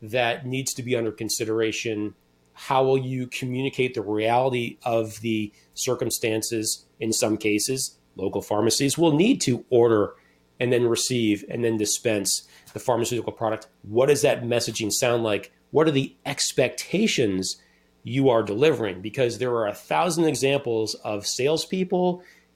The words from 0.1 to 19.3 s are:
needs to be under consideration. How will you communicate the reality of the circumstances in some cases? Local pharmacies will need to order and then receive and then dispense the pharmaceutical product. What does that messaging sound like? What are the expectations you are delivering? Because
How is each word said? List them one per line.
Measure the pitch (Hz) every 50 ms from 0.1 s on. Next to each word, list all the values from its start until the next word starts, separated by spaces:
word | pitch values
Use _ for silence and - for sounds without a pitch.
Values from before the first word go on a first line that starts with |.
| 107 127 120 117 120 175 131
needs | 123 127 135 135 - -
to | -
be | 123 120 123
under | 117 117 110
consideration. | 104 - 113 104 - - 117 107 110 113 113 110 104 - - 117 107 104 104 104 - _ _ _ _ _ _ _
How | _ - - - 139 131 135
will | 135 135 135
you | 127 127 131 127 127 123
communicate | - - 135 127 123 127 135 135 - - 127 127 127
the | 117
reality | 98 101 107 107 110 113 113 123 131 135 123 123 120 113 - -
of | - 120 117 113 113 107 101 104
the | 110 113 110 110 107 104 - _ _ _
circumstances | _ - - 131 123 - 131 117 - - - 113 110 110 110 - 117 110 107 107 - - - _ _ -
in | 117 113
some | 110 - 123 107 107 107
cases? | - 107 104 104 - - 131 131 135 - - _ _ _ _
Local | - 95 98 - 101
pharmacies | - - 107 104 110 113 - - 143 139 - -
will | 170 165
need | 143 147 185 240 277 180
to | - 139 120 113 - _
order | 127 120 117 117 113 104 101 - - - _ _ _ _ _ _ _ -
and | 123 120
then | 123 120 123
receive | 120 117 113 - - 131 120 113 107 104 95 - -
and | - 120 120
then | 113 113 107
dispense | 104 - - - - 117 107 101 98 - - - - - - - - - -
the | 107
pharmaceutical | - - 120 117 117 - 127 113 107 107
product. | - - 117 107 110 110 - - _ _
What | - 101 107 117 131
does | 147 143 139
that | - 139 120 123 120
messaging | 117 120 117 - - 113 - 113 101
sound | - - 131 123 120 120 113
like? | 110 104 98 - - _ _ _ _
What | - 139 160 156
are |
the | 139 135 135 - - _ -
expectations | - 139 - - - - - 127 117 - - - - - 180 226 208 - - 123 104 95 95 92 - - - _ _ _ _ _ _ _ _
you | - 117 120 135 135 131
are | 117 113
delivering? | 107 104 101 113 143 160 143 113 117 101 90 92
Because | 92 110 - 135 127 120